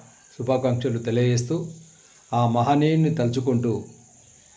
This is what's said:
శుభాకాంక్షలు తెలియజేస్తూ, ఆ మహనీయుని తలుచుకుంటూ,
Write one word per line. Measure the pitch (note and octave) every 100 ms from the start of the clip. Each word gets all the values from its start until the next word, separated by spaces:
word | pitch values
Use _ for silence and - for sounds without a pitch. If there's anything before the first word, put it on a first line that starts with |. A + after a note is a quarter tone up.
| - - - -
శుభాకాంక్షలు | B2 C3 C3 A#2+ B2+ A#2
తెలియజేస్తూ, | A#2 A#2+ B2 A#2 A#2+ E3 - - - - - - -
ఆ | A#2+ A#2
మహనీయుని | A#2 A#2 C#3+ D3+ D#3+ D#3 -
తలుచుకుంటూ, | A#2+ B2+ B2+ A#2+ A#2+ G#2 - - - - - - -